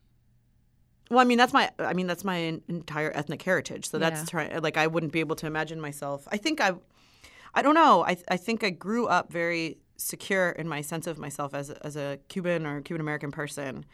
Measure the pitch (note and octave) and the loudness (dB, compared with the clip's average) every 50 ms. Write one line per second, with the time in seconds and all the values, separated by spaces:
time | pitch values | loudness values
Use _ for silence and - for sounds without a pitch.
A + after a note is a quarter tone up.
0 | _ _ _ _ _ _ _ _ _ _ _ _ _ _ _ _ _ _ _ _ | _ _ _ _ _ _ _ _ _ _ _ _ _ _ _ _ _ _ _ _
1 | _ - A#3 B3 B3+ B3 A#3+ A#3 B3 A#3 B3+ B3+ G#3+ - - - D#3 A#2 F3 F3+ | _ 0 4 6 6 6 8 6 6 6 6 4 4 2 0 -2 -2 -2 0 0
2 | F3+ F3+ F3 E3+ - G3 F3+ E3+ E3 D#3+ E3 - - - E3+ E3+ D#3 - D3 D3+ | 0 -2 -2 -2 -2 -2 -2 0 -2 -2 -4 -6 -6 -6 -8 -6 -6 -6 -4 -2
3 | D3+ D#3 - - D#3 - D#3 - - F#3+ F#3 D#3 A#2 - - - - - - D#3 | -2 -2 -2 -4 -4 -4 -6 -6 0 2 2 2 2 -2 -8 -8 -8 -6 -2 0
4 | D#3 E3 D#3+ D3+ D#3 E3 - E3 D3 - - D#3+ D#3 D#3 D3+ E3 D#3 D#3+ D#3+ E3+ | 0 0 0 0 -6 -4 -2 -2 -2 -2 -2 -2 -2 0 2 2 2 2 2 0
5 | E3 D3+ C#3 E3 D#3+ D3 D#3+ - - D#3 D#3 D#3 D#3 D#3 E3 E3 D#3 C#3+ C#3+ - | -2 0 0 -2 0 -2 -2 -4 -4 -4 -4 -4 -4 -4 -6 -8 -8 -8 -8 -8
6 | C#3+ C#3+ C#3+ C#3+ - - - G#3+ G#3 D#4+ D#4 D#4 A3+ G3 F3+ F3 - _ _ _ | -6 -6 -6 -8 -8 -6 -6 -4 -2 -2 0 2 2 0 0 -2 -8 _ _ _
7 | _ _ _ _ - - - - - - - - A#3+ C#4 D#4 E4 D#4+ C#4 G#3+ F3 | _ _ _ _ -20 -20 -20 -20 -12 -4 0 2 4 6 8 8 8 8 8 8
8 | E3 - F3+ F3+ - - F#3 F3 - - A3+ A3 - G3+ F3 - - F3+ A3 A#3+ | 6 4 0 -2 0 -2 -2 -2 -2 -2 -4 0 0 -2 -2 -2 -6 -4 -2 0
9 | A#3 F3+ F3 F3+ - - - F3 E3+ E3+ E3+ E3 D#3+ D#3+ - - _ _ _ - | 2 4 4 2 2 0 -2 -2 0 0 0 0 -2 -4 -6 -10 _ _ _ -10
10 | - - - D#3+ - - G3 F#3+ F#3 F3 - - D#3 E3 D3+ D3 D3+ D3 E3+ E3 | -8 -8 -8 -8 -4 -2 0 2 2 2 0 -2 -4 -4 -4 -6 -6 -6 -6 -6
11 | C#3+ F3 D#3+ D3+ C#3+ C#3+ C3+ - D3 C#3 C#3+ C#3+ C#3+ C#3+ C#3+ - - D3+ C#3+ D3+ | -6 -6 -8 -8 -8 -10 -6 -6 -6 -6 -4 -6 -8 -8 -10 -12 -10 -10 -8 -6
12 | C#3+ C#3 C#3 C#3 _ - - G3 E3+ F3 F3 D#3+ D#3+ D3 C#3+ C#3+ C#3 - F3 D#3+ | -6 -6 -8 -10 _ -10 -8 -4 -2 0 0 0 -2 -4 -6 -6 -6 -6 -6 -4
13 | D3+ D3+ D3+ D3 D3+ D3 C#3+ - D3 C#3+ - - C#3+ C3+ B2+ C#3+ D3 - | -4 -2 -4 -4 -4 -6 -8 -6 -8 -8 -8 -8 -8 -8 -8 -10 -14 -16